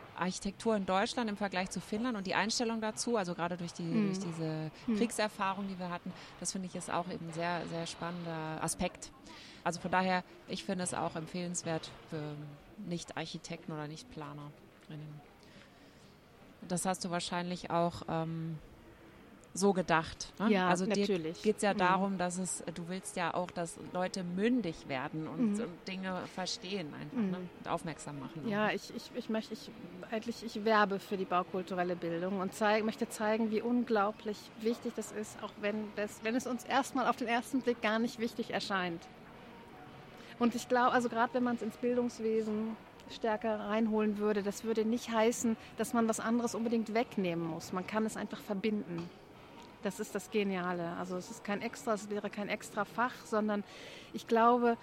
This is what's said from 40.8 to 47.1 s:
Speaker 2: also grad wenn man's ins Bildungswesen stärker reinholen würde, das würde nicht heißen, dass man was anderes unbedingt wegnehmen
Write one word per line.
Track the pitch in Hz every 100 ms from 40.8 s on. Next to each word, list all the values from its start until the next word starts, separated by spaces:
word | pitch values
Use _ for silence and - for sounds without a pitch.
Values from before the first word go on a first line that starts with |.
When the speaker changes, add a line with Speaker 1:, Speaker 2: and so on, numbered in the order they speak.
| 247
Speaker 2:
also | 254 240
grad | 226 247
wenn | 247
man's | 247 233
ins | 214 -
Bildungswesen | 247 247 240 - 220 220 220 214 220 220 - - -
stärker | - 233 214 226 214
reinholen | 202 214 226 214 214 202
würde, | 208 208
das | 196 -
würde | 226 220
nicht | 220 240 -
heißen, | 226 220 240 233 220 - -
dass | 214
man | 240 226
was | 220
anderes | 220 240 233
unbedingt | 208 233 233 214
wegnehmen | 214 262